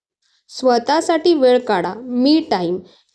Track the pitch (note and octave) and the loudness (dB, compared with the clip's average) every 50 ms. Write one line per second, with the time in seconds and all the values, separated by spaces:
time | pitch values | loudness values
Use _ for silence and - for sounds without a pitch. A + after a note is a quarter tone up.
0 | _ _ _ _ _ _ _ _ _ _ - - B3+ B3+ A#3+ A#3 A#3 - C#4+ E4 | _ _ _ _ _ _ _ _ _ _ -12 -4 0 0 0 0 0 0 -2 0
1 | D#4+ F4 E4+ D#4+ D#4+ F4+ E4+ D4 C4 B3 B3 B3 B3 - G#3 F3+ F3 F3 F#3+ A3 | 0 0 -2 0 2 2 2 4 4 4 4 2 0 0 -2 -2 -2 -4 -8 -10
2 | B3+ B3+ B3 B3 B3+ C#4+ D4+ D#4+ D#4 - A3+ F#3 F3+ E3+ F3+ F3+ - - _ _ | -10 -6 -2 0 2 2 2 2 0 -2 -4 -4 -2 -4 -4 -6 -8 -14 _ _
3 | _ _ _ | _ _ _